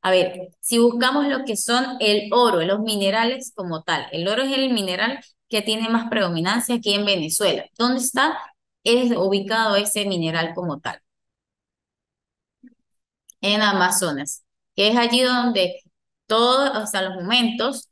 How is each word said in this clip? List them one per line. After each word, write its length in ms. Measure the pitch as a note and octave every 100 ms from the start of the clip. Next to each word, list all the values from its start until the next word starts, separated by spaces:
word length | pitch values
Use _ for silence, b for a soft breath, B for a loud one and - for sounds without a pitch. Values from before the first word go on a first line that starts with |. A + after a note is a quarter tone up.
A 100 | F#3+
ver, 400 | F#3 F3+ - - _
si 180 | - A#3
buscamos 480 | A#3+ A#3 B3+ C#4+ C#4+
lo 160 | C4
que 120 | C4+ G#3
son 400 | - A#3+ C4 -
el 300 | G#3+ G#3 G#3
oro, 280 | A3+ A#3+ F3+
los 180 | E3 G3+
minerales 720 | A3 G#3 G3 G#3+ A#3 C4 C4
como 280 | - F3+ D#3
tal, 240 | - D#3 -
el 160 | E3 F3+
oro 140 | A3+
es 140 | C4+ C4+
el 160 | C4+
mineral 480 | A#3 F#3+ F3+ A3 C#4 B _ _
que 120 | A3
tiene 280 | G#3+ A3 A3
más 200 | A3+ A#3
predominancia 680 | A3+ F#3 E3 F3 A#3 A#3+ A#3+
aquí 180 | G#3+
en 100 | G3+
Venezuela. 600 | G#3 F#3+ D#3 - G3+ C#3 - _
¿Dónde 240 | A#3+ C4
está? 380 | B3 C4 D4 E4 - _ _ _
Es 260 | - A#3+ B3 A#3
ubicado 600 | F#3+ G3 G3 A3 A3 G3+
ese 300 | G#3 G#3 G3+
mineral 480 | F#3 D#3+ E3 E3
como 260 | E3+ F3 C#3+
tal. 200 | - - _ _ _ _ _ _ _ _ _ _ _ _ _ _ _ _ B3+ _ _ _ _ _ _ -
En 200 | G3 G#3
Amazonas, 840 | G#3+ G3 F3+ G3 F3 C#3+ D3 - _ _ _
que 140 | - G#3
es 80 | A#3+
allí 260 | A#3 B3
donde 580 | B3+ B3 A#3+ G#3 F3+ F3+ _ _ _ _ _
todos, 440 | A3 A#3+ C4 C#4
hasta 280 | G#3+ G#3+ G3+
los 120 | F#3+
momentos 760 | F#3 F3 B3 A#3 A#3 A#3 C4+ -